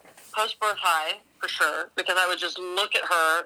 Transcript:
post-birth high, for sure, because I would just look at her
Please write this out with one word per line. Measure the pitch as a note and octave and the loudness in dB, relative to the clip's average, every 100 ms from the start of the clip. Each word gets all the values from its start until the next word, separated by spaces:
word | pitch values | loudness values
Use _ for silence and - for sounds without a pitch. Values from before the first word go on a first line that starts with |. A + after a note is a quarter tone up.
| - - - | -20 -20 -8
post-birth | G#3+ A3 - G#3+ G3+ | -4 -4 -2 -2 0
high, | F#3 D#3+ D#3+ G3+ _ _ | 0 2 0 -6 _ _
for | F3+ | -8
sure, | - D#3 D#3 E3+ - | 0 0 0 -6 -4
because | F3+ F#3 | 0 2
I | F3+ | 2
would | E3+ | 0
just | E3+ F3+ | -4 -6
look | F3+ F#3 G3+ - | -6 -2 0 -2
at | |
her | - E3+ D#3+ E3+ | 2 4 4 2